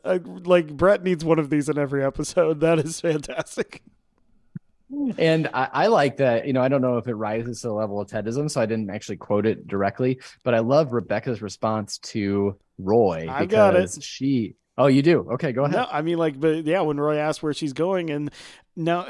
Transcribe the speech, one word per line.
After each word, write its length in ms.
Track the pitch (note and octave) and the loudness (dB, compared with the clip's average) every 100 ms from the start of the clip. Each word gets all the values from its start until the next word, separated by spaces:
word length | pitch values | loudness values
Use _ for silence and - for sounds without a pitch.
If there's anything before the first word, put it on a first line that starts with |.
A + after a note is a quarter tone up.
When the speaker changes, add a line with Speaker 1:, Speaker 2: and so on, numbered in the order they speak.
| - | -2
Speaker 1:
I, 120 | F#3 | -2
like, 440 | F3 F3+ F3 F3+ D#3 C#3 | -4 -6 4 4 4 2
Brett 240 | F3+ G3+ | 4 4
needs 220 | F3+ E3+ E3 | 2 0 2
one 140 | D#3+ | 2
of 100 | C#3 | 2
these 180 | D3 C#3+ | 0 0
in 120 | C#3+ | -2
every 260 | C#3 C#3 C3+ | -2 -2 -2
episode. 540 | C#3+ D3 F3+ D#3+ D3+ | -4 -2 2 2 2
That 180 | E3 E3 | 2 2
is 240 | D3+ - | 0 -2
fantastic. 800 | E3+ D3+ - C#3+ - - - - _ _ _ _ _ _ _ - _ _ - C#4+ C4+ - | -2 -2 -4 -8 -6 -6 -8 -10 _ _ _ _ _ _ _ -20 _ _ -12 -6 -4 2
Speaker 2:
And 320 | D#3+ D#3+ - | 2 2 0
I, 180 | B2+ C3 | -2 -2
I 140 | E3+ G#3 | 2 4
like 300 | G3+ C#3+ - | 4 4 2
that, 280 | C3 A#2 C#3+ | 2 2 0
you 80 | |
know, 80 | C3 | 2
I 60 | C3 | 2
don't 160 | C#3 | 2
know 140 | B2+ A#2+ | 2 0
if 100 | B2 | -2
it 80 | G#2+ | -4
rises 460 | G#2+ A2+ A#2+ A2+ | -4 -4 -6 -8
to 60 | A#2+ | -6
the 40 | |
level 260 | G#2+ G#2+ G2+ | -4 -4 -4
of 80 | G2 | -6
Tedism, 440 | A2 G#2 B2+ D3+ | -6 -4 -4 -2
so 100 | C3+ | 0
I 60 | A2 | 0
didn't 240 | A2+ G2+ | -2 -4
actually 260 | G#2+ - G2 | -8 -8 -8
quote 300 | - G#2 A2 | -2 2 2
it 200 | - - | 0 -2
directly, 520 | G2 G2 - B2+ B2+ - - | -2 0 0 -2 -2 -8 -6
but 100 | B2+ | 0
I 60 | A#2 | 2
love 340 | A2+ C#3+ C#3+ | 4 2 2
Rebecca's 480 | A#2 - G#2 C3+ G#2+ | -2 -2 -4 -4 -6
response 560 | G#2 - A2 A2 G#2 - | -8 -6 -4 -2 -6 -12
to 600 | - A2+ G2 G2+ G2+ G2 _ - | -8 -4 0 0 0 -4 _ -8
Roy 480 | F#2+ A#2 G2 D#2+ E2 | 2 4 4 0 -4
Speaker 1:
I've 220 | C#3 F3+ | -4 0
got 240 | A3 G3+ F3+ | 4 6 4
it. 40 | - | 0
Speaker 2:
because 140 | D3 | -6
she, 500 | - - C3+ C3 G2+ - _ - | -14 -6 -2 -2 -2 -8 _ 2
oh, 80 | C#3 | 4
you 160 | C3+ | 6
do? 260 | D#3 C#3+ - | 4 2 0
Okay, 200 | B2 D#3+ | -4 -2
go 120 | A#2+ | 0
ahead. 120 | C#3+ F#3 | 0 0
Speaker 1:
No, 100 | - | -2
I 120 | D3 | -4
mean, 140 | D#3+ E3+ | -2 0
like, 200 | E3 C3+ | -2 0
but 260 | D#3+ D#3+ D#3 | 0 0 0
yeah, 160 | F#3 | 0
when 180 | D#3 C#3+ | 0 0
Roy 180 | D3+ D3+ | 0 0
asked 240 | D#3 D3 | -2 -2
where 120 | D#3 C#3 | -4 -4
she's 180 | D3+ | -4
going, 380 | C3 F3 F#3 E3 | -2 -2 -2 -2
and 180 | D3 D3 - - - _ - | -4 -6 -10 -20 -20 _ -4
now, 320 | E3 F3 | -2 -2